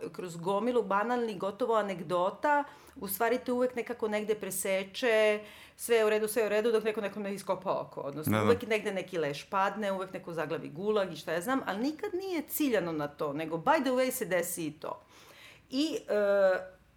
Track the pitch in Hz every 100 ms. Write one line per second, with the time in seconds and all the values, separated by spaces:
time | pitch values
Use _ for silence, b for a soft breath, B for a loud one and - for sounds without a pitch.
0 | 156 - 180 170 170 196 233 247 196 196
1 | 226 247 233 185 190 202 226 226 202 180
2 | 160 175 185 190 294 294 285 B B -
3 | 196 - 233 247 247 247 254 247 233 240
4 | 220 214 208 208 190 190 196 190 196 -
5 | 254 220 214 208 214 B B - - 233
6 | 214 214 214 240 214 208 233 220 220 214
7 | 196 214 196 196 196 185 190 131 135 -
8 | 139 139 156 107 107 - 214 214 202 190
9 | 175 175 147 143 - 196 196 202 202 190
10 | 185 190 175 165 151 156 139 143 208 214
11 | 190 147 180 165 190 262 - 190 269 311
12 | 415 370 392 339 285 - 294 214 170 156
13 | 147 - 156 143 160 165 202 320 269 254
14 | 262 254 185 180 170 - 156 147 - -
15 | - B B B B B - 262 311 -
16 | - 214 202 202 190 185 - - _